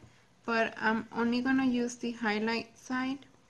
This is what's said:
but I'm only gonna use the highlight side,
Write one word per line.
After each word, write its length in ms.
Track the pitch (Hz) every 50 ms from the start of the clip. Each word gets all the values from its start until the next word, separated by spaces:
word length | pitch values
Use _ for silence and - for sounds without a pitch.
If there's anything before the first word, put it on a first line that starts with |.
| - - - - - _ _ _ -
but 280 | - 233 226 226 - -
I'm 300 | - 214 220 220 226 220 -
only 300 | - 220 233 233 240 247
gonna 240 | 247 262 262 262 269
use 300 | 254 247 240 240 240 -
the 180 | - - 233 233
highlight 640 | 233 240 214 208 214 220 226 226 233 - - -
side, 420 | - - - 254 254 262 262 269 277 - - - - _